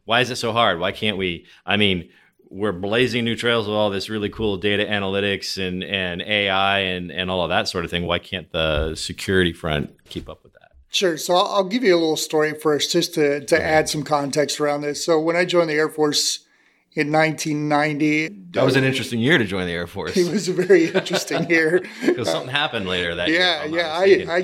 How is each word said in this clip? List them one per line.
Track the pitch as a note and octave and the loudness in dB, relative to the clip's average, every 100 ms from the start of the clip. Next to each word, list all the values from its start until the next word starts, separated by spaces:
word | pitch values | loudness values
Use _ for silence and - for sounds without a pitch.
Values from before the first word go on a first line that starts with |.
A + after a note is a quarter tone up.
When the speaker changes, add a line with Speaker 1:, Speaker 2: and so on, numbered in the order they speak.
| - | 0
Speaker 1:
why | A#2 | 0
is | B2 | 0
it | A#2+ | -2
so | A#2 | -2
hard? | A2 A2+ E2+ | 2 2 2
Why | F#2 | -2
can't | G2+ G#2+ F#2+ | -2 -4 -2
we, | F#2 E2 - - - | -4 -4 -12 -18 -4
I | G2+ | 2
mean, | G#2 F2+ D#2+ _ _ _ _ | 2 2 -4 _ _ _ _
we're | F#2+ G#2 | -6 -4
blazing | F2+ G2+ A2+ B2+ A#2 | -4 -2 0 0 0
new | A#2 A2 | -4 -2
trails | A#2 A#2 G#2 | 0 0 0
with | G#2+ | 0
all | G#2+ | 0
this | G2 F#2+ | -2 -6
really | A2 G2+ | -6 -6
cool | - A2 G2 | -4 -4 -2
data | G2+ G2+ | 0 0
analytics | G2+ G#2 G2 G2 G2+ F#2+ - - | 0 -2 -2 0 0 -2 -4 -6
and, | F#2 F#2 | -4 -6
and | F#2 G2 F2+ F2 | -4 -4 -4 -6
A | F#2+ G#2 G2+ | -2 0 2
I | F#2+ G2 G2 | 2 2 2
and, | F#2 F#2 F2 | 0 -4 -6
and | D2+ F2+ | -6 -2
all | F#2 | -2
of | E2+ | 0
that | F#2 G#2 | 0 -2
sort | F#2 | -4
of | E2+ | -4
thing. | F2 F2 | -4 -2
Why | F2 | -4
can't | - F#2 E2 | -4 -10 -6
the | E2+ D#2+ D2+ D#2+ D#2+ | -2 0 0 -2 -4
security | - - - F#2+ F2+ | -8 -8 0 2 2
front | E2 E2 D2+ C2+ - _ | 0 -4 -2 -4 -10 _
keep | - - | -12 -12
up | D#2 | -18
with | _ | _
that? | _ - _ _ | _ -20 _ _
Speaker 2:
Sure. | - F#3+ D#3 | -2 0 -2
So | - F3+ | 2 2
I'll, | G3+ | 4
I'll | G3+ F#3 | 0 0
give | A#3+ | 2
you | A#3 | 4
a | F3 | 4
little | D#3+ D3+ | 4 0
story | - D#3 D3+ | 0 2 2
first | D3+ D#3 C#3+ - | 0 0 0 2
just | F3 E3 | 0 0
to, | - D3 C#3+ | 0 2 0
to | B2 | 2
Speaker 1:
Okay. | D#3+ | 2
Speaker 2:
add | E3 D#3 D#3 | 4 2 2
some | D#3 | -2
context | C#3 D3 C#3+ C#3 C#3+ - | 0 0 0 0 0 0
around | D3 D3 | 0 0
this. | D3 C#3+ | -4 -4
So | - D#3+ | 2 2
when | D#3+ E3+ | 2 0
I | |
joined | F3+ F3 E3 | 2 2 2
the | |
Air | D3+ D#3 | 2 0
Force | D3+ D3+ C#3+ - - - _ _ _ _ | 2 0 2 -2 -4 -10 _ _ _ _
in | D#3+ D3 | -4 0
nineteen | D#3 D#3+ D3 D#3 D3 D3+ | 2 2 0 -4 -2 0
ninety, | D3 D3+ D3 D3+ D3+ D3+ G#2 - | 2 2 0 2 2 -2 -8 -6
Speaker 1:
That | A#2+ | 0
was | C3+ | 2
an | C3+ | 4
interesting | C3 C3 A2 A#2+ | 2 0 -4 0
year | A#2+ E3 | 4 4
to | |
join | G2+ F#2+ F2+ | 2 -2 -4
the | |
Air | E2+ F2 | -4 -6
Force. | F#2+ E2 F#3 | -6 -4 0
Speaker 2:
It | F3 | 0
was | G3 F3+ | 0 -2
a | |
very | E3 F3+ F#3 D#3+ | -2 4 4 6
interesting | F#3+ - F#3 - E3 D#3+ | 0 -2 -4 -2 -4 0
year. | E3 D#3+ F3+ - | 2 4 2 0
Speaker 1:
<laughs> | - - F4 | -2 0 0
'Cause | A2+ | 0
something | D#2+ - | -2 -2
happened | C#3+ D3+ A#2 F#2 | -2 -2 -2 -2
later | F2+ F2 | -2 -2
that | E2+ F2 | -2 0
Speaker 2:
Yeah, | E3 | 2
Speaker 1:
year, | F#3 D#3+ | 2 0
if | D3+ | -2
I'm | |
not | E3 | -4
Speaker 2:
yeah. | E3 D#3+ | -2 2
I, | G3 | 6
Speaker 1:
mistaken. | F3+ D#3+ | 6 4
Speaker 2:
I | F3 | -4